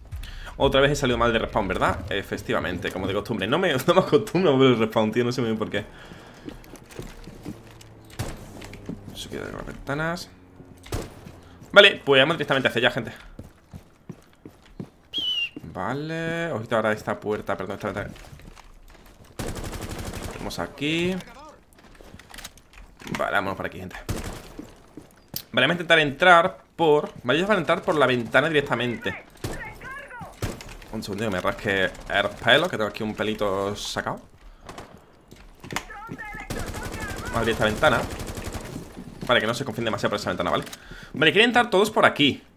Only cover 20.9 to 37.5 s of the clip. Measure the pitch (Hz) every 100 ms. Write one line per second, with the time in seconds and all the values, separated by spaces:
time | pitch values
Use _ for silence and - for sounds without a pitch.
20.9 | 165 180 185 208 247 302 - - - -
21.9 | - - - - - - - - - -
22.9 | - - - 67 95 95 92 87 87 92
23.9 | - - - - - - - - - -
24.9 | - - - _ - - 127 131 175 170
25.9 | 165 147 131 180 170 185 - - - 165
26.9 | 147 - - 123 147 196 202 160 170 -
27.9 | 156 131 123 117 131 156 147 135 120 123
28.9 | 110 95 - - - - - - - 508
29.9 | 571 - - 784 - - - - - -
30.9 | 110 - 98 113 90 101 - 110 98 92
31.9 | - - 98 101 - 117 123 180 110 104
32.9 | - 110 104 107 107 104 95 98 104 -
33.9 | 104 113 185 - - - - - - -
34.9 | - - - - - - - - - -
35.9 | 807 427 - 855 831 831 - - - -
36.9 | - - - - 117 113